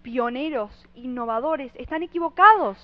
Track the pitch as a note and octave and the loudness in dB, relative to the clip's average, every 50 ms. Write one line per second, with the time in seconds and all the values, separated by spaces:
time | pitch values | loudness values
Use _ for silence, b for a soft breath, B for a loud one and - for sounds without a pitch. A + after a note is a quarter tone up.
0 | - B3 A#3 B3+ A#3 A#3+ A#3+ B3+ D4 D#4+ D4+ A#3+ G#3 G#3 - - - - - A#3 | -14 -6 -2 -2 -2 -2 -2 -4 -4 -4 -4 -4 -4 -6 -10 -18 -20 -20 -20 -14
1 | A#3+ B3+ B3 B3 A#3 A3+ A3 A3+ B3+ D#4 D#4+ C#4+ C#4 A#3+ - - B3 - D#4 D#4+ | -12 -8 -8 -6 -4 -2 -2 -2 0 -2 -2 -4 -4 -10 -12 -14 -10 -8 -6 -6
2 | F4 E4+ - E4+ E4+ E4 - - F#4+ G#4+ A4 G4+ D#4 G#3 G3 - | -6 -6 -4 -4 -4 -2 4 6 8 8 8 6 2 -2 -4 -8